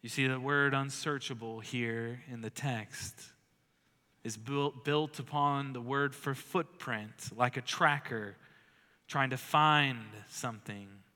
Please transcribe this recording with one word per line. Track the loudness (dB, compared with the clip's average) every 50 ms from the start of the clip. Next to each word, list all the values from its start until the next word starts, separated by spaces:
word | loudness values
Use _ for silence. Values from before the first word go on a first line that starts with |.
You | -10 -6
see, | -2 0 2 2
the | 2 0
word | 0 0 2 4 4 4 4
unsearchable | 2 2 0 -4 -4 -2 -2 -2 -2 -4 -6 -8 -6 -6 -8 -8 -8
here | -8 -6 -2 -2 0 0 -2 -2 -4 -6 -8 -10 -12 -12 -12
in | -8
the | -8 -8
text | -8 -4 -4 -2 -2 -2 -4 -8 -10 -10 -10 -10 -12 -14 -20 -20 -20 _ _ _ _ _ _ _ _ _ _ _ _ _ _ _ _ _ _
is | -10 -10
built, | -8 -6 -4 -2 0 0 -2 -2 -4 -2
built | 0 2 2 2 0 -6 -10
upon | -10 -4 0 2 2 2 2 0 -2 -4 -6
the | -8
word | -4 -2 0 2 2 0 -2
for | -4 -4 -4 -4
footprint, | -4 -6 -2 0 0 -2 -2 -6 -12 -6 -4 -4 -4 -4 -8 -12 -12 -12 -12 0
like | 2 2 2 2
a | -4 -6
tracker | -6 0 4 4 4 4 4 -2 -4 -6 -4 -6 -6 -10 -16 -20 -20 -20 -20 _ _ _ _ _ _ _ _ _ -4
trying | 0 2 2 2
to | 2
find | -4 -4 2 6 8 8 10 10 8 8 6 2 -2 -6 -10 -12 -14 -14 -12
something. | -10 -6 -4 -4 -6 -6 -8 -8 -8 -8 -8 -12 -16 -20 -20 _ _